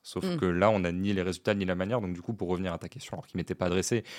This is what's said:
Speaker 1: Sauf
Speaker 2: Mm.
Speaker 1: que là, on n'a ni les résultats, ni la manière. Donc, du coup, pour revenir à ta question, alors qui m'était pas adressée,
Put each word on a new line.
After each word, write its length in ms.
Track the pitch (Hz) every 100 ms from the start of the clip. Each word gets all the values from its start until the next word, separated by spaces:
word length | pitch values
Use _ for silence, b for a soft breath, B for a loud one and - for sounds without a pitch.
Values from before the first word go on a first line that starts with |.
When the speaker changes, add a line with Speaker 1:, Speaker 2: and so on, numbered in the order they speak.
Speaker 1:
Sauf 220 | - 95
Speaker 2:
Mm. 120 | 92 175
Speaker 1:
que 80 | 92
là, 220 | 87 104
on 100 | 107
n'a 100 | 87
ni 220 | 87 101
les 100 | 98
résultats, 320 | 90 87 -
ni 100 | 101
la 120 | 92 90
manière. 240 | 95 123
Donc, 120 | 95
du 100 | 87
coup, 120 | 87
pour 140 | 110 87
revenir 240 | 90 92
à 60 | 85
ta 100 | 87
question, 240 | 139 -
alors 160 | - -
qui 80 | 90
m'était 180 | 82
pas 120 | 92 90
adressée, 360 | 92 90 117 -